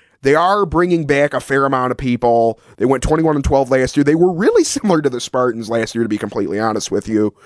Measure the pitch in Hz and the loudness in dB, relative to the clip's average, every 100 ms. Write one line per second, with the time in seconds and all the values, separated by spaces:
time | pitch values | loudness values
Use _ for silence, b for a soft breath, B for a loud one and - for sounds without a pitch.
0 | b b 131 151 175 208 196 151 180 170 | b b 0 2 2 0 0 0 0 0
1 | 147 139 143 131 - 139 139 135 127 123 | 0 0 0 -2 -2 0 0 0 -2 -2
2 | 135 120 120 117 113 110 b b 127 131 | -2 0 2 2 2 -2 b b 2 2
3 | - 156 160 151 135 135 131 131 127 - | 2 0 0 0 0 0 2 0 0 2
4 | 143 160 180 170 226 466 320 285 208 165 | 2 4 2 2 2 2 0 -2 0 0
5 | 147 123 - 127 127 113 107 117 110 113 | 0 -4 -4 -2 -2 -2 -4 -2 -2 -2
6 | 113 104 107 110 92 98 113 107 - - | -2 -2 -4 -4 -4 -2 -2 -4 -4 -4
7 | 104 110 107 B | -2 0 -2 B